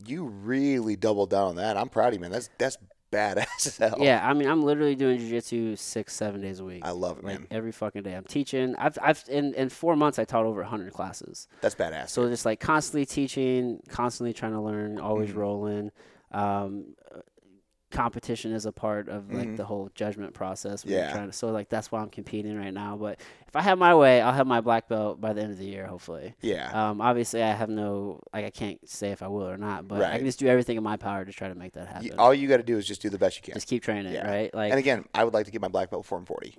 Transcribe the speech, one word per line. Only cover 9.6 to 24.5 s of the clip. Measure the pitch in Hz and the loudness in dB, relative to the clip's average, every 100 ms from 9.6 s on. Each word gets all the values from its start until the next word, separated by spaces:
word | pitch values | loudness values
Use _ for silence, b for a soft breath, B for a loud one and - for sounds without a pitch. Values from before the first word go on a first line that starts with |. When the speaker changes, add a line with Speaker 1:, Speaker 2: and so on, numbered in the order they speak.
| 131 | -4
Speaker 2:
four | - 165 151 | 0 2 4
months, | 147 135 | 4 2
I | 113 | 0
taught | 120 113 | 2 2
over | 104 | -2
a | 87 | -6
hundred | 107 92 | -8 -8
classes. | - 92 - - - - - | -8 -10 -10 -16 -16 -20 -2
Speaker 1:
That's | 110 - | -2 0
badass, | 85 78 65 | -4 -6 -6
Speaker 2:
So | - | 0
Speaker 1:
dude. | 123 | 0
Speaker 2:
just, | 120 117 | 0 -2
like, | 107 | -2
constantly | - 156 147 151 139 | 2 0 2 -2 -2
teaching, | - 135 135 131 127 123 113 - | -2 -2 0 0 2 0 -4 -8
constantly | - 120 - 120 | -2 -2 -2 -6
trying | 113 113 | -4 -6
to | 110 | -4
learn, | 107 107 107 104 | -4 -4 -6 -6
always | 104 107 104 | -2 -2 -2
Speaker 1:
Mm-hmm. | 101 | -2
Speaker 2:
rolling. | 101 101 104 104 104 - b b b | -2 -2 -4 -4 -6 -12 b b b
Um, | 101 101 101 98 101 - - - - - _ 98 98 _ _ _ | -4 -2 -2 -4 -8 -14 -20 -20 -20 -20 _ _ _ _ _ _
competition | 143 120 117 - 117 110 | -2 -2 -2 -6 -6 -4
is | 110 107 | -4 -6
a | |
part | - 110 104 104 | -4 -4 -4 -6
of, | 104 101 | -10 -8
like, | 127 117 | -6 -6
Speaker 1:
Mm-hmm. | 110 | -6
Speaker 2:
the | 98 | -6
whole | 101 98 - | -8 -8 -6
judgment | 107 104 98 - | -6 -6 -10 -8
process | 95 98 101 101 - | -8 -6 -8 -8 -2
when | |
you're | 95 76 | 0 0
Speaker 1:
Yeah. | |
Speaker 2:
trying | 92 101 | -4 -6
to, | |
so, | - 113 | -6 -4
like, | 110 104 | -4 -4
that's | 110 - | -6 -4
why | 110 | -6
I'm | 107 | -6
competing | - 101 107 104 107 | -12 -8 -6 -6 -6
right | 98 | -8
now. | 95 104 104 | -8 -8 -6
But | 104 - B B - | -6 -8 B B -6
if | 147 | 0
I | |
have | 196 180 | 4 8
my | 175 165 | 10 12
way, | 139 123 | 12 10
I'll | 113 | 8
have | 135 | 4
my | 131 | 4